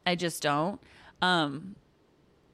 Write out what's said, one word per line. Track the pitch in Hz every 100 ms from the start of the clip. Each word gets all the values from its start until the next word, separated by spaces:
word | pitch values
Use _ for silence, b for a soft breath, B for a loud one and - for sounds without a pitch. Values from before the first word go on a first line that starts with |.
| 180
I | 175
just | 175 -
don't. | 147 147 160 - b b b -
Um, | 180 175 147 139 190 - _ _ _ _ _ _ _